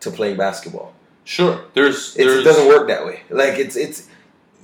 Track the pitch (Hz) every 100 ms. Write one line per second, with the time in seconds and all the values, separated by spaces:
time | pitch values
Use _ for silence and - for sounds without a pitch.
0 | - 87 104 95 98 95 87 - - _
1 | _ _ - - 180 - - - 139 123
2 | - - 131 131 139 151 139 147 - 80
3 | 85 92 - 127 135 135 135 120 151 -
4 | - _ _ _ _ _